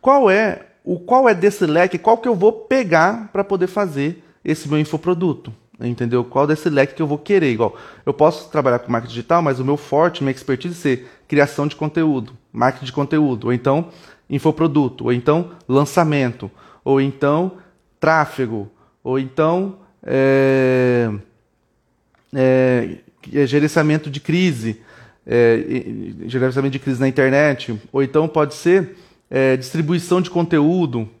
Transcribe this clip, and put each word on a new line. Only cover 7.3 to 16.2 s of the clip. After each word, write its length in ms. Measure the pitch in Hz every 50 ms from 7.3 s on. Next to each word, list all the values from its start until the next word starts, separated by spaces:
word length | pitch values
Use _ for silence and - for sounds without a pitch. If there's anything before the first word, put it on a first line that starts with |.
| 202 190 160 135
Igual, 260 | 120 107 117 101 - - - - - - _
eu 80 | - 139
posso 360 | - 151 160 165 - - -
trabalhar 300 | - 156 135 135 120 120
com 120 | - -
marketing 220 | 123 113 117 117 113
digital, 280 | 120 120 - 165 175
mas 180 | 170 147 131 123
o 60 | 131
meu 120 | 135 147
forte, 440 | 143 - - 139 147 160 175 160 -
minha 140 | 139 135 131
expertise 400 | 131 - - 135 127 - 180 175
é 60 | 170
ser 260 | - 147 127 120 - - - _ _
criação 380 | _ - 143 143 143 - - 143
de 100 | 147 -
conteúdo, 580 | - 156 151 147 170 160 156 143 131 110 110 - - _ _
marketing 340 | - 113 120 131 127 - 139
de 60 | 127
conteúdo, 540 | 123 147 139 143 165 151 151 139 127 107 117
ou 80 | 117 123
então 340 | 120 123 139 135 156 170 - - - - - - _ _ _
infoproduto, 760 | 135 139 - 160 156 - 165 160 139 151 143 123 127 - 120
ou 80 | 117 123
então 380 | 120 123 151 147 165 175 175 - - _
lançamento, 840 | - 127 139 147 - - 180 170 156 151 143